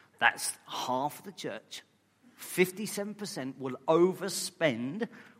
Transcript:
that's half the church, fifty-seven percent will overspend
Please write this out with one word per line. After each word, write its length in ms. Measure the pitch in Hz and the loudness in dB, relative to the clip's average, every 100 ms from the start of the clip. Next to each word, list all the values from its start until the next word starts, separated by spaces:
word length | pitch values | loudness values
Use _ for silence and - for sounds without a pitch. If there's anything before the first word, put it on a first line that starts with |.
| _ _ | _ _
that's 320 | 117 - - - - | 4 4 -4 -8 -10
half 560 | - - 127 147 - | -8 -2 -2 -2 -6
the 80 | 202 | -14
church, 500 | 175 139 98 - - - _ _ _ _ - | -10 -8 -8 -10 -16 -16 _ _ _ _ -18
fifty-seven 800 | - - 180 196 208 - 208 | -8 2 2 2 -6 -4 -6
percent 460 | 208 202 160 131 135 | -8 -8 -6 -8 -6
will 140 | 135 127 - | -8 -6 4
overspend 1200 | 165 180 180 190 - - - 160 113 127 190 233 - - - | 6 6 4 -4 -4 -6 0 2 2 -2 -4 -6 -8 -20 -20